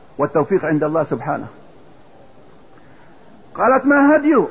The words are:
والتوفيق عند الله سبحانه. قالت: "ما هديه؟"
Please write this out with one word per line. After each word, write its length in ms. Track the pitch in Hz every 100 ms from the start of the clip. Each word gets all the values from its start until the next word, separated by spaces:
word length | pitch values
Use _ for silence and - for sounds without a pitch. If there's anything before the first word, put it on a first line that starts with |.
| - -
والتوفيق 480 | 143 165 143 190 156
عند 180 | 151
الله 200 | 151 160
سبحانه. 440 | 147 127 135 143 101 - - - - - - - - - - - - - - - - - - - - -
قالت: 300 | 214 262 262
"ما 300 | 277 277 302
هديه؟" 320 | 294 285 -